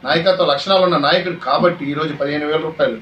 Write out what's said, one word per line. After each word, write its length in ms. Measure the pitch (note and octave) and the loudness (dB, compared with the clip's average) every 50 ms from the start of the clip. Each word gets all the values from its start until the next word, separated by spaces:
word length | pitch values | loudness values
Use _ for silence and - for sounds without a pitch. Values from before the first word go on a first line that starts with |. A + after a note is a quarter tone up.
| - | -2
నాయకత్వ 420 | C3 D3+ E3+ E3+ F#3+ F#3 F#3 F3 D3 | 0 0 2 2 2 2 2 2 0
లక్షణాలు 320 | C#3 C#3 - F#3+ G3 F#3 F#3 F3 | 0 -2 0 0 2 4 4 4
ఉన్న 80 | F3 D3+ C#3 | 2 2 2
నాయకుడు 320 | C#3+ E3 F3+ F3+ F3+ E3+ - - C3 | 2 2 0 0 -2 -6 -6 -2 0
కాబట్టి 360 | C#3 D#3 E3+ F3 E3+ - C#3+ C#3 | 0 2 2 2 2 0 -6 -6
ఈరోజు 200 | C#3+ D3+ D#3 D#3 C#3+ C#3+ | -4 -4 -4 -4 -4 -4
పదిహేను 260 | C#3+ C#3+ D3 D3+ D3+ D3 | -4 -2 -2 -4 -2 -2
వేల 120 | D#3 D#3+ E3+ D#3+ | -2 -2 -2 -4
రూపాయలు 300 | D#3+ - C#3+ B2+ A2+ A2 | -2 -2 -2 -2 -2 -6